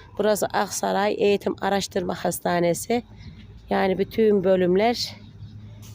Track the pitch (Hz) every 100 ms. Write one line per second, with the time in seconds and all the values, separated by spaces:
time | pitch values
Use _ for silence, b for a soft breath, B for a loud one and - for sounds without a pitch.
0 | B - 208 208 - - 202 - 196 190
1 | 208 - 202 202 202 - 196 196 - 196
2 | 180 185 180 - 185 175 170 170 - 240
3 | - B B B B B - 202 190 180
4 | 196 - 220 202 185 185 180 185 226 233
5 | - - B B B B B B B